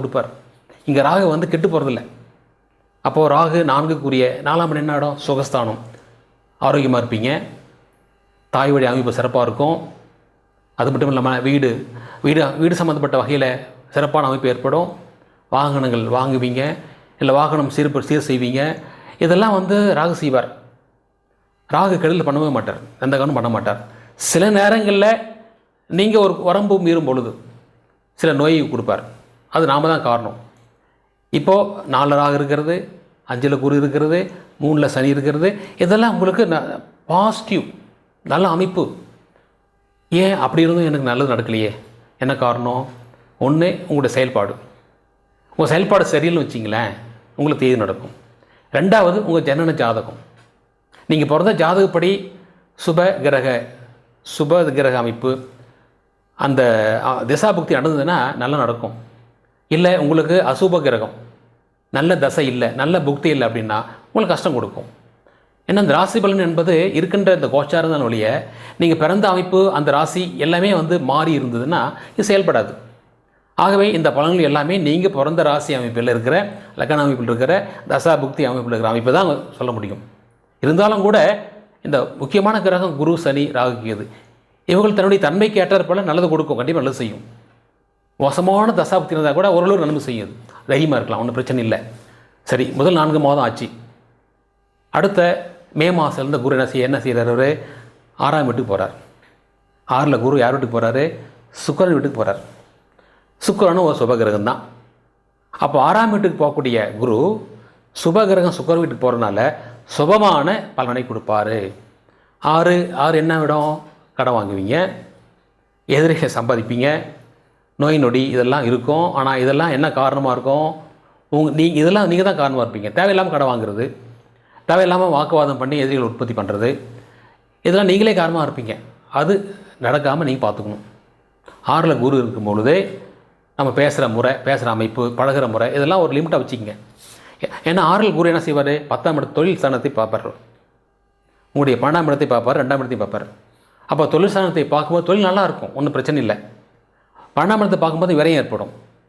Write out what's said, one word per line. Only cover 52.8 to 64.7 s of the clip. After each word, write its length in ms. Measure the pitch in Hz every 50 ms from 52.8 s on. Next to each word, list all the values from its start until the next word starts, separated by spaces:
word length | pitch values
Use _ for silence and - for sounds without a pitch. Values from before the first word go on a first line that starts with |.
| - 175 160 165 175 190 - - 131
கிரக, 320 | 143 139 131 123 135 127 117 117 - - - - - - _ _ _ _ _ _
சுப 380 | - - - 156 143 170 175 170 151 131 139
கிரக 180 | 139 131 127 123 117
அமைப்பு, 300 | 117 113 117 127 127 131 127 123 - - - - - _ _ _ _ _ _ _ _ _ _ _ _ _ -
அந்த, 220 | - 139 135 131 127 120 113 110 107 110 110 110 107 123
அ, 20 | 131 123 117 117 143
திசாபுக்தி 460 | 143 214 214 196 170 156 - 165 131
நடந்ததுன்னா 400 | 131 160 156 147 139 165 175 170 160 139 143
நல்லா 280 | 120 123 127 147 147 123
நடக்கும். 320 | 113 120 117 117 113 120 - - - - - _ _ _ _ _ _ _ _ _ -
இல்ல 160 | 156 160 180 180 185 170
உங்களுக்கு 380 | 147 143 160 160 156 151 170 185 156 123
அசுப 280 | 135 - 190 185 170 175
கிரகம், 320 | 147 139 120 110 110 101 - - - - - _ _ _ _ _ _ _ _ _ _ _ -
நல்ல 180 | 135 147 170 185 156 143
தசை 200 | 135 - 170 147 131
இல்ல, 120 | 123 123 120 117 117 127
நல்ல 160 | 135 151 175 180
புக்தி 300 | 147 139 143 139 - 165 151
இல்ல 100 | 135 123 113
அப்படின்னா 300 | 113 117 110 107 107 107 117 - - - - _
உங்களுக்கு 260 | - 226 220 175 170
கஷ்டம் 220 | 147 - 185 143 120
கொடுக்கும். 300 | 110 98